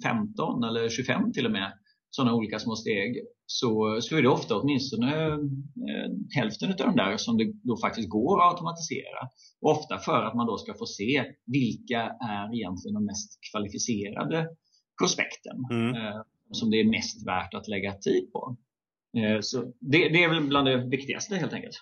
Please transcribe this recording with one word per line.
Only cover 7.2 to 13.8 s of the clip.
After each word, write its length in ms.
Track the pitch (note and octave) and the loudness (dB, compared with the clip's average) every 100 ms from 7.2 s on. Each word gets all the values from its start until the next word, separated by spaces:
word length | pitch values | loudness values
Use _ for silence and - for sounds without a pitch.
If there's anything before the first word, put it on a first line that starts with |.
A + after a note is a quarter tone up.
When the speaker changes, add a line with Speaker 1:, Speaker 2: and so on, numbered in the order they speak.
| - A2+ | 2 2
Speaker 1:
det 140 | A2 - | 2 0
då 140 | B2 G#2+ | -2 0
faktiskt 320 | A2 - G#2 | 0 -2 -2
går 320 | G#2+ C#3+ F#3+ | 2 4 6
att 120 | F3 | 6
automatisera. 760 | E3+ E3 E3 D#3+ - - - C3 _ - - | 4 -4 -6 -6 -8 -8 -10 -12 _ -20 0
Och 100 | C#3+ | 4
ofta 280 | D3+ - G#2 | 4 0 -6
för 240 | - B2 | 0 2
att 120 | G#2+ | 2
man 120 | A#2 A#2 | 0 0
då 120 | G2 | -2
ska 160 | - | -6
få 120 | G2+ A#2 | -10 -8
se 380 | - G#2+ C#3+ - - - | -4 0 0 -2 -8 -2
vilka 540 | C#3 A#2 - - A#2 A2 - A2+ | 0 2 -2 -4 -2 -2 -4 -6
är 260 | G2+ G#2 | -4 -4
egentligen 400 | A#2 F2+ F#2 G#2 | -4 -4 -6 -4
de 100 | G#2+ | -2
mest 340 | G2+ G2 - - - | -2 -4 -10 -16 -8
kvalificerade 960 | G#2+ G2+ - | -6 -4 -4